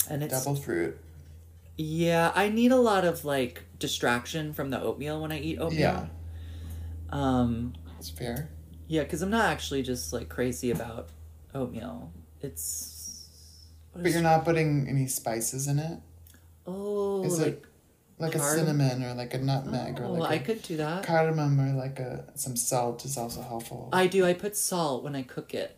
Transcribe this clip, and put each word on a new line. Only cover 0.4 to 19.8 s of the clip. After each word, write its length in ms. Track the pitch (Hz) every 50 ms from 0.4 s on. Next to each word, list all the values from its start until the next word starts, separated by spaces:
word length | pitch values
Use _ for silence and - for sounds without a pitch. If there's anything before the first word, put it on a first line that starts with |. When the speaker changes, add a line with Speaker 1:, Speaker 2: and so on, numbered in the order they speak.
| -
Speaker 2:
Double 100 | 143 143 139
fruit. 400 | - - 98 85 85 80 - - - - - - - - - - - - - - - - -
Speaker 1:
Yeah, 560 | - 156 151 160 165 170 170 170 165 165 165 -
I 120 | 180 202 208
need 240 | 214 226 240 247
a 60 | 262 254
lot 240 | 240 226 208 190 180
of, 220 | 170 165 160 147
like, 380 | 147 143 135 127 123 - - - - - -
distraction 760 | - 151 - - - 127 120 120 120 - - 160 151 151 151
from 160 | - 139 139
the 120 | 127 -
oatmeal 400 | 87 110 113 - 139 151 151 156
when 120 | 156 156 156
I 60 | 147
eat 180 | 151 160 160 -
oatmeal. 220 | 160 165 160 156
Speaker 2:
Yeah. 240 | 143 - - - - - - - - - - - - - - - - - - - - - - - - -
Speaker 1:
Um, 640 | - 143 139 135 131 127 123 117 117 113 120 123 - - - - -
Speaker 2:
That's 140 | - - -
fair. 400 | - - 123 120 120 135 156 - - - - - - - - -
Speaker 1:
yeah, 160 | 156 156 139
'cause 180 | - 180 151
I'm 80 | 185 196
not 140 | 220 226 214 180
actually 320 | 151 - - - 143 139 123
just, 300 | 127 123 123 - - 123
like, 160 | 117 - -
crazy 420 | - - 123 127 120 - - 123
about 380 | 113 - 113 120 113 - - - - - - - - - - - -
oatmeal. 580 | 135 127 - - 113 - 98 - - - 165 - - - - - -
It's, 560 | - 139 - - - - - - - - - - - - - - - - - - - - - - - - - - - - -
what 100 | 180 175
Speaker 2:
But 60 | 180
Speaker 1:
is 40 | 160
Speaker 2:
you're 100 | 170 165
not 220 | 165 160 156 -
putting 420 | 170 165 160 156 151 147 143 139 -
any 200 | 139 139 131 127
spices 600 | - - - 120 113 113 113 - 131 131 139 143
in 120 | 143 143
it? 200 | 156 165 170 - - - - - - - - - - - - - _ 180
Speaker 1:
Oh, 560 | 185 196 202 208 208 202 202 196 196 190 185
Speaker 2:
Is 160 | 180 175 160
it 60 | 156
Speaker 1:
like 200 | 139 - - - - - _ _ _ _ _ _ _ - -
Speaker 2:
like 160 | 160 160 156
a 40 | 156
Speaker 1:
cardam- 160 | 143 143 156 160 160 156
Speaker 2:
cinnamon 340 | 147 143 139 131 123 127 131
or, 100 | 123 123
like, 200 | 123 123 120 -
a 40 | 131
nutmeg 600 | 135 135 139 127 - - - 123